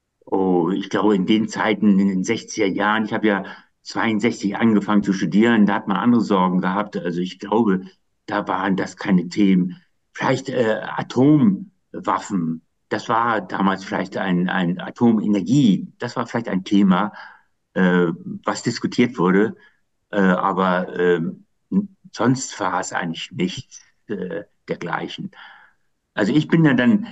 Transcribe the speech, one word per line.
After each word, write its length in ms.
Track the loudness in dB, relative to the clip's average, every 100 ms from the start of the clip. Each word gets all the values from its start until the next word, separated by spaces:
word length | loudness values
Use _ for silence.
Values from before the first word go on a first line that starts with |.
| _ _ -4
Oh, 440 | 0 2 2 0
ich 200 | -2 -4
glaube, 260 | 0 2 2
in 100 | 2
den 220 | 0 0
Zeiten, 500 | -2 -2 2 2 4
in 80 | 2
den 160 | 0
sechziger 460 | -2 -4 -6 -2 -2
Jahren, 360 | 0 0 0
ich 80 | -2
habe 140 | -2 0
ja 180 | 0 -4 -14 _ _
zweiundsechzig 720 | -12 -4 -2 0 -2 -2 -4 0
angefangen 460 | 2 2 2 0
zu 100 | 2
studieren, 540 | 0 0 2 4 4 4
da 80 |
hat 140 | 2 -2
man 80 | -2
andere 240 | 2 2
Sorgen 380 | 4 2 2 2
gehabt. 360 | 0 -2 -4 -6
Also 240 | -6 -4
ich 200 | -6 -8
glaube, 400 | -2 0 2 0 -2 -18 _ _ -8
da 200 | -6 -4
waren 300 | -2 -2 -2
das 200 | -4 -6
keine 320 | 0 0 0
Themen. 540 | 0 4 4 0 -4 _ _ _
Vielleicht, 380 | -6 -2 -2 -2
äh, 280 | -2 0 -2
Atomwaffen, 1800 | -6 -8 -4 2 4 6 4 2 -4 _ _ -10 -4 -4 -2 -4 -4 -6 -12 _ -8
das 180 | -6 -2
war 320 | 0 0 -2
damals 420 | -4 -2 0 0
vielleicht 340 | -4 -6 -6 -6
ein, 320 | -2 0 0
ein 320 | 0 -2 -4
Atomenergie, 1080 | -8 0 2 2 2 -2 2 4 4 2 -2 -10
das 160 | -8
war 140 | -6 -6
vielleicht 200 | -6 -4
ein 140 | -4
Thema, 500 | 0 4 4 4 0 -6 -20 -20 _ _ _
äh, 340 | 0 2 4 2 -2 -10 -10
was 180 | -8 -6
diskutiert 560 | -4 -4 -4 0 0 0
wurde, 380 | 2 2 2 -2 _ _ _ _ _
äh, 100 | 0
aber, 760 | 2 2 0 0 0 0 -2 0
ähm, 500 | 2 2 -2 -8 _ _ _ -2 -2 _ -14
sonst 480 | -2 0 0 -2 -6
war 180 | -4 -4
es 140 | -4
eigentlich 400 | -6 -6 -8 -10
nichts, 480 | -4 -4 -6 -14 -20 _ _ -12
äh, 360 | -10 -8 -10 -12 _ -12
dergleichen. 640 | -10 -6 -6 -6 -10 -14 -16 -20 -20 _ _ _ _ _
Also 180 | -4 0
ich 140 | 0 2
bin 180 | 4
ja 100 | 4
dann 340 | 4 4 2 0